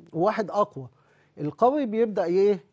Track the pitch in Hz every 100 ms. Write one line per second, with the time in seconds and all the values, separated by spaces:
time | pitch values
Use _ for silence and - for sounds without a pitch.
0 | 165 160 190 - 170 202 208 - 127 _
1 | _ _ _ - 165 - 240 294 262 214
2 | 226 202 175 180 202 190 -